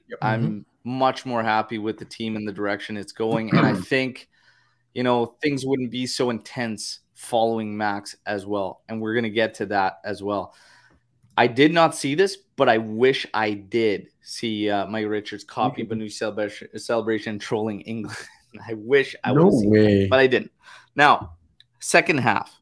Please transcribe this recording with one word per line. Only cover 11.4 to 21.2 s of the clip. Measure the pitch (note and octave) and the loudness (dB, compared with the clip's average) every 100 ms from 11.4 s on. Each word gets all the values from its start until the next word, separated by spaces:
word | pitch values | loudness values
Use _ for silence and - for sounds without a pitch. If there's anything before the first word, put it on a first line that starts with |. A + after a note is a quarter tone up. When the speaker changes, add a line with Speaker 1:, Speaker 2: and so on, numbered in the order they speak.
| A#2+ | 2
Speaker 2:
did | A#2 D#3 | 6 4
not | E3+ D#3+ - | 6 2 2
see | C#3 D3+ | -2 0
this, | G3 - _ - | 0 -2 _ 2
but | C3 | 4
I | A2 | 4
wish | A2 G#2+ C3 C3 - | 2 2 2 2 -2
I | G#2+ G#2+ | -2 -2
did | G#2 F#2+ A#2 A2+ F#2 F2 _ | -4 -4 0 0 0 -6 _
see, | - - A#2 G#2+ G#2 | -18 -8 -6 -2 -2
uh, | G2+ F#2 | -2 -2
Mike | A2 G#2+ | -4 -4
Richards | G#2+ G2+ G#2 | -4 -6 -14
copy | - - G#2+ - | -10 -4 -4 -4
Speaker 1:
Mm-hmm. | A2 A2 | -8 -8
Speaker 2:
Benu's | G#2+ - | -8 -8
celebration, | A2 G#2 G#2 - - G#2+ | -6 -4 -6 -8 -16 -10
celebration | - A#2 A2 G#2+ A2+ G#2 | -2 -2 0 -2 -4 -8
trolling | - A2+ A2 G2+ | -4 -4 -2 -6
England. | - A2+ G2+ - - _ | -8 -10 -8 -12 -16 _
<laughs> | _ G#2+ G#2+ | _ -18 -12
I | A2+ | -10
wish | A2 C#3 C3 - | 2 2 2 -4
I | - | 2
Speaker 1:
No | C#3 F3+ | 6 6
Speaker 2:
would've | C3 | 6
seen | G#2 | 6
that, | G#2+ | 6
Speaker 1:
way. | G#2+ G2+ G2 | 6 6 4
Speaker 2:
but | C3 | 6
I | C3 | 6
didn't. | A#2+ - _ - - _ - | 4 -2 _ -20 -20 _ 4
Now, | D3 A#2+ | 6 6